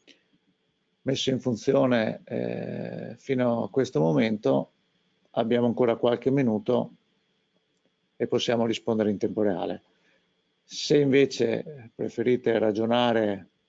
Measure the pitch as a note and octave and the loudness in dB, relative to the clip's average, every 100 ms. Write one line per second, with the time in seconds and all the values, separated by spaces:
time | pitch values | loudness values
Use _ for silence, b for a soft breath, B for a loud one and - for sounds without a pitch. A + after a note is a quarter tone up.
0 | _ b b _ _ _ _ _ _ _ | _ b b _ _ _ _ _ _ _
1 | C3 C3+ - B2+ B2+ G#2+ - C#3 C3 A#2+ | -4 -2 0 -2 -2 -2 2 2 4 2
2 | A2 - - A#2+ A#2+ A#2+ - - A#2+ A#2 | 0 -4 -8 -6 -4 -6 -8 -8 -8 -10
3 | A#2 A#2 - B2+ B2 A#2 A2+ C3+ B2 D3 | -12 -12 -4 -2 0 0 -2 -2 0 0
4 | D#3+ D3+ A2+ G#2+ C3+ C3+ - _ _ _ | 2 2 2 0 0 0 -2 _ _ _
5 | _ _ _ - A2+ A#2+ A#2+ A#2 B2 A2+ | _ _ _ -4 0 2 2 2 2 2
6 | A#2+ A#2+ C3+ C#3 B2 G#2+ G#2+ A#2+ A#2 - | 0 0 0 2 2 0 0 0 -2 -10
7 | _ _ _ _ _ _ _ _ _ _ | _ _ _ _ _ _ _ _ _ _
8 | _ - A#2+ B2 A#2+ A#2 A#2 A2 - A2 | _ -8 -2 -2 0 0 0 -2 -2 0
9 | G#2+ G2 A2+ G#2+ G#2 F2 F#2 F#2 _ _ | 0 0 -2 0 0 0 -4 -8 _ _
10 | _ _ _ _ _ _ - - - D3+ | _ _ _ _ _ _ -18 -8 2 2
11 | C#3 C3+ C3+ - A#2 A2+ - C#3+ A2+ - | 4 4 4 2 -2 -2 -6 -14 -16 -8
12 | A2+ - A2+ B2 A#2+ A2+ A2 G#2 A2+ A#2+ | -8 -2 0 0 2 2 2 0 0 2
13 | A#2+ A2+ G#2+ F#2+ E2+ _ | 2 2 0 -2 -8 _